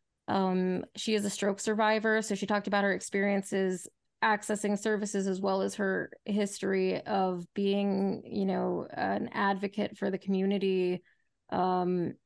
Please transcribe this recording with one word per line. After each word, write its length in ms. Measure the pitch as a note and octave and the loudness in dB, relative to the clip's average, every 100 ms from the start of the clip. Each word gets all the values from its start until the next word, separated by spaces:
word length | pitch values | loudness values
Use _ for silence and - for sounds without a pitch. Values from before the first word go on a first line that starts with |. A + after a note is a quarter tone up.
| _ _ - | _ _ -2
um, 560 | G3+ F#3+ F#3 F#3 F3+ - - | 0 2 2 2 0 -4 -6
she 180 | - | -2
is 100 | G#3+ | 0
a 60 | G3+ | 0
stroke 300 | - G#3 G3 | -2 -2 0
survivor, 640 | A3+ G#3+ G#3+ A3 A3 A3 | 0 2 4 4 2 2
so 140 | G#3+ G3 | 0 -2
she 120 | G3+ | 0
talked 200 | G#3 G3+ | 0 0
about 160 | G3+ | 2
her 100 | G3+ | 2
experiences 920 | F#3 - G3 G3+ G3+ G3 G3 F#3+ F3+ - - _ _ | 0 -2 0 2 0 0 0 0 -2 -8 -20 _ _
accessing 560 | A3 G#3 - G#3 G#3 G3+ | 2 2 0 -2 0 0
services 480 | A3 G#3 G#3 G3 G3 | 0 0 0 -2 -2
as 120 | F#3 | 0
well 220 | G3 F#3+ | 0 0
as 140 | G3 G3+ | 0 -2
her 340 | G3 F#3+ - - - | 0 0 -4 -8 -4
history 720 | G#3 G3+ - G3 F#3+ F#3 F#3 | -2 -2 -4 -2 2 2 0
of 440 | - G3 F#3+ F3+ F3 | -2 0 0 -2 -6
being, 720 | - G3 G3 G3+ F#3+ G3 - - | -2 0 2 0 0 0 -2 -4
you 200 | G#3 F#3+ | -2 0
know, 420 | F#3 F#3 F3 - | 0 0 -2 -4
an 400 | - G3 G3+ A3+ | -4 -2 -2 -2
advocate 640 | - G3 G3 G3+ G#3+ G#3 - | 0 0 0 -2 -4 -4 -4
for 140 | G3+ | -4
the 80 | F#3+ | -2
community, 840 | G3 F#3+ G3 G3+ F#3+ F#3 F3+ F3+ - _ _ _ - | 0 2 2 2 2 2 2 -2 -6 _ _ _ -4
um, 640 | F3+ F#3 F3+ F3+ F3+ E3 - | 0 2 2 2 0 -2 -6